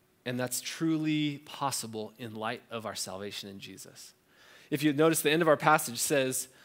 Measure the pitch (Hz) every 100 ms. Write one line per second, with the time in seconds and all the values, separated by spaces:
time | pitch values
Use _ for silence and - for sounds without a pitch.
0 | _ _ - 123 127 - - - 160 160
1 | 156 151 147 143 - - 139 - 113 110
2 | 107 107 120 107 110 123 - 117 107 95
3 | - 95 104 - 104 98 95 92 85 -
4 | - _ _ _ - - - 147 151 139
5 | 160 156 147 156 165 143 156 156 - 117
6 | - 147 131 131 - -